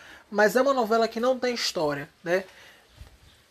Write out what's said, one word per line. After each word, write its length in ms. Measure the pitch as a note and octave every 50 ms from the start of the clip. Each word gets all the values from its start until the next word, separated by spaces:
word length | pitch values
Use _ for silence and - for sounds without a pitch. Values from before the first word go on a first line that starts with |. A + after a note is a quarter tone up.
| - - - - - -
mas 240 | G#3+ G3+ G#3+ G#3 G3+
é 80 | A#3+ C4
uma 120 | C#4 C4+
novela 340 | C4 A3+ G#3 A3+ A3+ A3+ A3
que 100 | - A#3
não 200 | A3+ B3+ C4 B3
tem 160 | B3+ B3 A#3+
história, 540 | A#3 - - - F#3 D#3+ D3 C#3+ C#3+ C#3+ - _ _ -
né? 220 | E3 F3 F#3+ F#3+ - - - - - - - _ _ _ - - - _ _ _ - - _ _ _